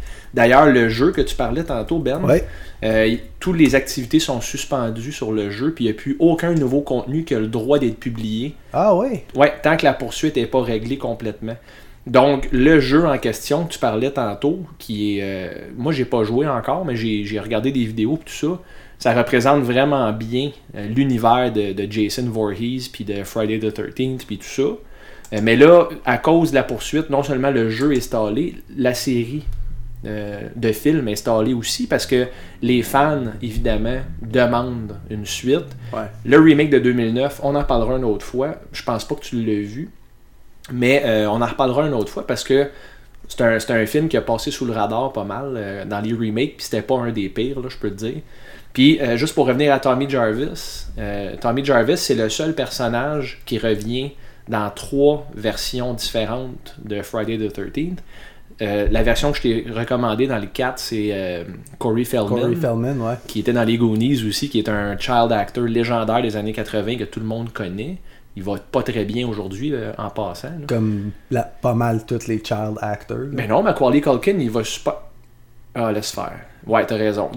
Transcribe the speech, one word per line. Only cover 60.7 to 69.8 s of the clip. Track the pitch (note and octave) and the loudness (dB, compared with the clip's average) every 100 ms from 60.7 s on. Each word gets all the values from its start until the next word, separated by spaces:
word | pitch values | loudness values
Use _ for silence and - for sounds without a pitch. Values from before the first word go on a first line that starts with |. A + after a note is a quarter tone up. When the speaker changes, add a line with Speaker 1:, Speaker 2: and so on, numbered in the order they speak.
| B2+ | -4
Speaker 1:
c'est, | - A2 G#2 | -6 -4 -2
euh, | G2 F#2 F2 F2 F2 - - | -2 -4 -6 -8 -14 -16 -6
Corey | A#2+ A2+ | -2 0
Feldman, | B2 A#2+ G#2 A#2+ | 0 0 0 0
Speaker 2:
Corey | A#2+ E3 | 0 0
Feldman, | C3+ A2+ B2 C#3 | 0 0 -2 -2
ouais. | A2+ A#2+ - | -4 -6 -6
Speaker 1:
qui | G#2+ | -4
était | B2 | 0
dans | A#2+ | 2
les | A2+ A#2 | 2 2
Goonies | A2+ G#2+ B2+ C3 G#2+ | 2 2 2 0 -2
aussi, | F#2+ C#3+ | -4 -2
qui | A2 | -2
est | G#2+ | 0
un | G#2 G2+ G2+ | -2 -2 -4
child | - A#2+ A#2 | 0 2 4
actor | G#2+ G2+ B2 A#2+ | 2 -2 -2 0
légendaire | A#2 A#2 A#2+ A2 A#2+ | 0 2 0 2 0
des | A#2 G#2 | 0 -2
années | G#2+ | -4
quatre-vingts | A2 G#2+ G#2+ G2+ A#2+ | -4 -4 -4 -2 -4
que | G#2 | -6
tout | A2 | -6
le | A2 | -6
monde | A2+ A#2 | -6 -8
connaît. | - F#2 F#2+ C#3 F#3 - - - G2+ | -8 -8 -6 -8 -10 -14 -20 -18 -10
Il | |
va | F#2+ F#2+ - | -6 -6 -2
pas | B2+ | -2
très | B2+ A2+ | 0 -2
bien | G2+ A#2 A#2+ | -2 -2 -4
aujourd'hui, | G#2 F#2+ G2 D3+ | -4 -8 -6 -6
euh, | B2+ | -4